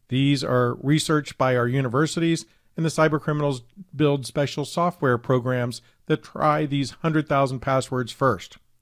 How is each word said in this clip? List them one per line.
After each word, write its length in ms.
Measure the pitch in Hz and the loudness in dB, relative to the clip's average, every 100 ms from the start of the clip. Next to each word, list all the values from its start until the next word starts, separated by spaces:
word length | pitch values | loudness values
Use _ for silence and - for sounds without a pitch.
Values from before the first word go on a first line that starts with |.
| - | -4
These 340 | 127 139 139 | 0 2 2
are 340 | - 123 123 - | 2 2 0 0
researched 600 | 135 156 - 151 143 - | 0 2 2 0 0 -2
by 200 | 131 123 | 0 2
our 100 | 120 | 2
universities, 760 | 135 131 127 156 170 165 165 - _ _ - | 0 0 0 0 0 0 0 -4 _ _ -4
and 80 | 160 | -2
the 40 | |
cyber 300 | - 156 151 | 2 2 2
criminals 440 | - 147 143 127 - - - | -2 -2 -2 -4 -10 -20 -12
build 320 | 139 147 143 120 | 0 0 0 -2
special 380 | 151 139 - | -4 -2 -4
software 540 | 139 - 175 - 135 120 | -6 -2 -2 0 0 2
programs 640 | - 127 120 123 123 117 _ _ - | 2 0 0 -2 -4 -6 _ _ -4
that 180 | 156 | -4
try 420 | - - 151 151 151 | -4 -2 0 2 0
these 260 | 139 131 | -2 -4
hundred 360 | - 165 160 151 | -4 -2 0 0
thousand 320 | 143 135 131 | 0 0 -2
passwords 540 | - 131 - 127 120 | -2 -2 0 -4 -6
first. 440 | - 135 95 - - _ _ | 0 0 0 -6 -20 _ _